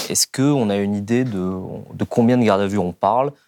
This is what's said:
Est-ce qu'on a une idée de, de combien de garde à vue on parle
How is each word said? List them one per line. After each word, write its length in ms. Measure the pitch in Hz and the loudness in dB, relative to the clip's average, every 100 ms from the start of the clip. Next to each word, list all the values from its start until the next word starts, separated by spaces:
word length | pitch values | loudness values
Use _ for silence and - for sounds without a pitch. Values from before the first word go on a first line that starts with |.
| - | -2
Est-ce 180 | - - | -2 -2
qu'on 420 | - 139 139 107 | 0 0 2 0
a 60 | 101 | 0
une 200 | 101 104 | -2 -2
idée 280 | 101 120 | -2 0
de, 340 | 131 95 92 92 98 - - | 0 -2 -4 -6 -8 -12 -12
de 100 | - | -8
combien 340 | 104 - 117 123 | -2 2 4 4
de 60 | |
garde 180 | 110 98 | 4 4
à 60 | 98 | 2
vue 100 | 101 | 0
on 140 | 90 | -2
parle 400 | 87 98 120 139 - | 0 0 2 0 -6